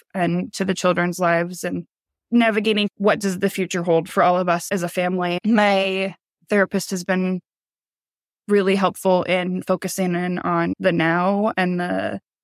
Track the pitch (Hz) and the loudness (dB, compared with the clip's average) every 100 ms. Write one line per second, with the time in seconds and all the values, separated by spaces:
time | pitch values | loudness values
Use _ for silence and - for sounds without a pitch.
0 | _ 190 170 175 180 - 190 180 180 180 | _ -4 -2 -2 -4 -4 -4 0 0 0
1 | 175 175 170 170 175 180 180 180 170 _ | -2 0 0 0 -2 -6 -6 -8 -10 _
2 | _ _ _ 240 226 214 214 208 208 - | _ _ _ 2 2 2 2 0 -2 0
3 | 202 135 196 180 190 - 175 180 175 165 | 0 2 -2 -2 -2 -2 -4 -2 2 0
4 | 170 196 175 180 180 170 - 196 170 185 | 2 2 4 4 0 -2 -2 -4 -2 -2
5 | 180 185 175 175 208 220 208 196 190 190 | -2 -2 -2 -2 2 4 4 2 0 -2
6 | 196 - _ _ - 208 190 196 - 185 | -4 -8 _ _ 0 2 2 0 -4 -4
7 | 180 185 185 180 - _ _ _ _ _ | -2 0 0 -4 -8 _ _ _ _ _
8 | _ _ _ _ - 202 190 190 185 - | _ _ _ _ 0 2 2 2 0 0
9 | 190 180 - 180 180 185 - 185 190 - | 2 2 2 -2 -2 -4 -2 -2 -4 -4
10 | 185 175 180 180 - 170 175 190 190 170 | -2 -2 -4 -4 -2 0 0 0 0 2
11 | 160 175 185 202 220 190 180 180 180 185 | 2 2 0 0 0 0 0 -2 -4 -4
12 | - 190 - _ | -4 -6 -12 _